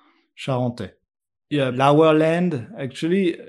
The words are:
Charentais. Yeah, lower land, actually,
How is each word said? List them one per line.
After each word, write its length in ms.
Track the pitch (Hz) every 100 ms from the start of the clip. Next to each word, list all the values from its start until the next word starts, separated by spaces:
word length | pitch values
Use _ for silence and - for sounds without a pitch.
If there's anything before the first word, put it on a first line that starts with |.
| _ _ _ _
Charentais. 540 | - 127 123 120 95 - _ _ _ _ _
Yeah, 200 | 147 131
lower 440 | 123 135 147 160
land, 540 | 156 160 165 180 143 117 202
actually, 600 | 135 - 165 190 180 -